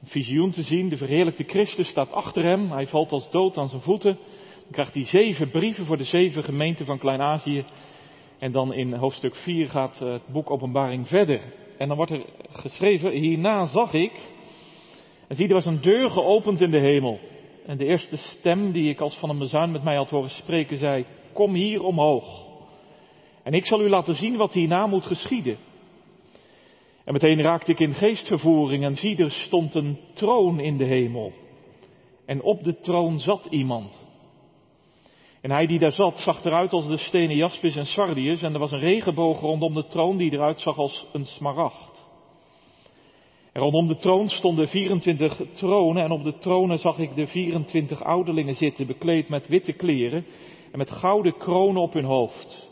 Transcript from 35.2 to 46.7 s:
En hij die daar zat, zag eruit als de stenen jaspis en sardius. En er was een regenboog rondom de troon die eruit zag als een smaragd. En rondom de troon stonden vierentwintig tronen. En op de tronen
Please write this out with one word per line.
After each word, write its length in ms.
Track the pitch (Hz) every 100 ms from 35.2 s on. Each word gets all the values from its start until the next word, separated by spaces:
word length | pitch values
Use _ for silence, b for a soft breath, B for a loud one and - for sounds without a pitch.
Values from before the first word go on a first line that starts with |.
| b b
En 100 | 127
hij 160 | 139 160
die 120 | 170
daar 140 | 156
zat, 260 | 139 196 165
zag 260 | - 160
eruit 280 | 170 160 185
als 160 | 180 147
de 80 | 156
stenen 400 | - 185 165 147
jaspis 400 | 165 - 175 147
en 100 | 143
sardius. 560 | - 196 147 131 165
En 100 | 165
er 60 | 151
was 140 | 147
een 60 | 143
regenboog 640 | 156 214 220 156 165 151
rondom 340 | 156 156 160
de 120 | 156 147
troon 300 | 180 165 190
die 160 | 175
eruit 280 | 143 147 156
zag 180 | - 151
als 280 | 143 - -
een 140 | 147 139
smaragd. 760 | - 143 139 156 - - - - - _ _ _ b b b b b b b b b b
En 80 | -
rondom 280 | 139 151 170
de 80 | 160
troon 320 | 185 185 208
stonden 400 | - 185 165 156
vierentwintig 720 | 185 190 185 175 156 147 139 -
tronen. 520 | - 190 202 170 170
En 60 | 160
op 140 | 160
de 140 | 147 147
tronen 400 | 190 185 185